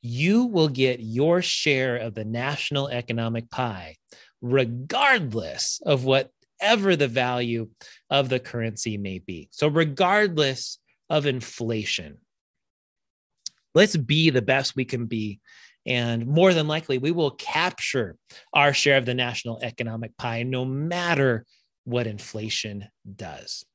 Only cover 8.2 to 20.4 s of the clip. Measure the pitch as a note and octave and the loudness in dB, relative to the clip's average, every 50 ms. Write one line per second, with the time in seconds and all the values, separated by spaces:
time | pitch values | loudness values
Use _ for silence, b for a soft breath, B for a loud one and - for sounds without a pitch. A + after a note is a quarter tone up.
8.2 | C#3 B2+ B2+ B2+ B2+ - - A#2+ A2+ A2+ G2+ - - A#2 G#2+ G#2 G2+ G2 F#2 F#2 | 2 2 0 -2 -2 -4 -6 -4 -4 -4 -4 -4 -6 -6 -4 -4 -6 -6 -8 -8
9.2 | - - F2+ E2 C#2+ _ _ - D3 D3+ D3 E3 E3 D#3 C#3 - F#3+ F3+ G3 G#3 | -10 -10 -12 -12 -12 _ _ -2 -2 0 2 2 0 0 2 0 2 2 4 2
10.2 | G#3+ G3+ E3+ D3+ D3 C3+ C3 C3 - - - _ _ _ _ _ _ _ D#3+ D3+ | 2 2 2 2 0 0 0 -4 -8 -12 -12 _ _ _ _ _ _ _ 0 0
11.2 | C#3+ D3 C3 B2+ A#2+ - - - A#2+ A2+ A#2 A2 G#2 - - - F2 D2 C#2+ - | 2 0 -2 -2 -6 -10 -10 -6 -4 -2 -2 -2 -2 -4 -4 -6 -6 -10 -16 -20
12.2 | _ _ _ _ _ _ _ _ _ _ _ _ _ _ _ _ _ _ _ _ | _ _ _ _ _ _ _ _ _ _ _ _ _ _ _ _ _ _ _ _
13.2 | _ _ _ _ _ - _ _ _ _ _ D#3+ G3+ G#3 - E3 C3 A2+ D3 D#3 | _ _ _ _ _ -16 _ _ _ _ _ 6 6 6 4 -2 0 2 2 4
14.2 | D#3+ D#3+ C3 B2+ G#2+ G2 C3 C#3 C3+ - - C#3 B2+ A#2 - A#2+ A#2 A2 A#2 A2 | 4 4 4 4 2 2 0 2 2 -2 -2 -4 -4 -2 -2 -4 -4 -4 -4 -4
15.2 | G#2+ G#2+ G2+ - B B B B B B B B _ - B2+ B2 A#2+ A#2 A#2 A#2 | -4 -4 -8 -10 B B B B B B B B _ -2 0 0 0 0 -2 -2
16.2 | A#2 B2+ D3 E3 F3+ F#3+ F3+ E3 D3+ D3+ D3+ D#3+ D#3+ - C3+ B2+ C3 D3+ E3+ E3+ | -2 2 4 6 8 8 6 6 2 0 0 -2 0 0 -2 0 2 0 2 2
17.2 | D#3+ C#3 - - - - - D3+ E3+ F3+ - - - - - C3+ A2+ F2+ D#2+ _ | 0 0 -2 -4 -10 -4 -2 0 0 0 -2 -4 -6 -2 -2 -2 -2 -2 -6 _
18.2 | _ B B B B B - D3 C#3+ D3 C#3 - - D3 C#3 C3+ B2 A#2+ B2 B2+ | _ B B B B B 2 4 4 4 4 4 4 4 4 4 4 2 -2 -2
19.2 | B2 B2 A#2+ - - A#2+ A2+ A2+ - A#2 A#2 - B2 A2+ A2+ A2+ A2+ A2+ _ _ | -2 -4 -4 -6 -8 -8 -8 -6 -8 -8 -6 -6 -6 -6 -6 -6 -8 -10 _ _
20.2 | - A#2+ A2+ A2+ | -6 -4 -4 -4